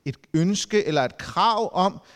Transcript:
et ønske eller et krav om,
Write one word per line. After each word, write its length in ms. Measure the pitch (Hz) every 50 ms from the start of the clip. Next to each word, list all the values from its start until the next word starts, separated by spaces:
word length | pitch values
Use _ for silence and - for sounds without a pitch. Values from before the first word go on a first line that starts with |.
| -
et 120 | 139 - - _ _ -
ønske 520 | 156 170 190 208 196 - - 214 208 -
eller 160 | 160 151 143
et 160 | 127 120 -
krav 520 | - - - - 170 202 233 220 220 226 - -
om, 280 | 180 185 202 226 - _ - -